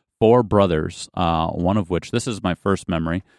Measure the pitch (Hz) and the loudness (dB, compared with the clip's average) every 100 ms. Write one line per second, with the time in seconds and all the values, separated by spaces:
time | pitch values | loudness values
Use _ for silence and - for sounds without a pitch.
0 | _ _ 113 120 107 107 98 80 90 - | _ _ 4 4 4 2 4 2 -2 -8
1 | - - 87 82 82 80 87 107 85 85 | -12 -4 -2 0 -2 -2 0 0 -2 -4
2 | - 120 127 98 92 85 98 95 - 82 | -4 -6 -4 -4 -4 -4 -2 -2 -2 -4
3 | 82 90 - | -2 -4 -8